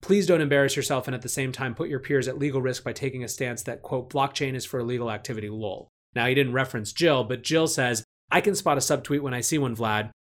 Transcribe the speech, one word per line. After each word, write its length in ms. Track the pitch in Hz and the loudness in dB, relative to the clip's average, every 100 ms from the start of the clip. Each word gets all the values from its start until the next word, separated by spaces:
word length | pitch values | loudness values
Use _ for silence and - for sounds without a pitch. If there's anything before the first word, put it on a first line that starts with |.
"Please 260 | - 202 175 | 4 2 6
don't 140 | 170 | 4
embarrass 340 | 151 143 139 139 | 4 4 4 2
yourself 320 | 123 139 127 | 0 -2 -2
and 80 | 127 | -8
at 60 | |
the 80 | 120 | -6
same 220 | - 131 | -4 -4
time 240 | 127 131 117 | -2 -6 -4
put 140 | 165 | -4
your 100 | 135 | -4
peers 280 | - 143 123 | 0 0 0
at 100 | 127 | -2
legal 240 | 143 135 | -2 0
risk 220 | 127 123 | -2 -2
by 80 | - | -6
taking 320 | 110 135 127 | -6 -6 -6
a 60 | 120 | -8
stance 340 | - 127 117 | -6 -6 -4
that, 180 | - 117 | -8 -8
quote, 280 | - 135 127 | -6 -6 -4
blockchain 440 | 143 139 - 139 | 0 0 0 -4
is 120 | 127 - | -4 -4
for 140 | 131 | -4
illegal 300 | 117 123 117 | -2 -2 -2
activity, 400 | 107 - 113 104 | -6 -6 -8 -6
lol." 380 | 107 107 95 - _ _ | -6 -6 -8 -12 _ _
Now, 140 | - 120 | 2 4
he 80 | 131 | 4
didn't 180 | 131 | 4
reference 380 | 123 131 123 104 | 2 0 -2 -6
Jill, 320 | - 165 139 | 2 4 4
but 180 | 113 127 | 2 -4
Jill 260 | - 160 160 | 0 2 2
says, 360 | 156 123 117 - _ _ | 2 0 0 -6 _ _
"I 120 | 175 | 2
can 140 | 196 196 | 2 2
spot 220 | - 143 | 2 2
a 40 | |
subtweet 400 | 131 143 127 147 | 2 0 0 -2
when 120 | 139 | -2
I 80 | 123 | -4
see 160 | 117 160 | 0 0
one, 180 | 135 110 | 0 0
Vlad. 360 | 113 107 107 - | 0 0 -2 -8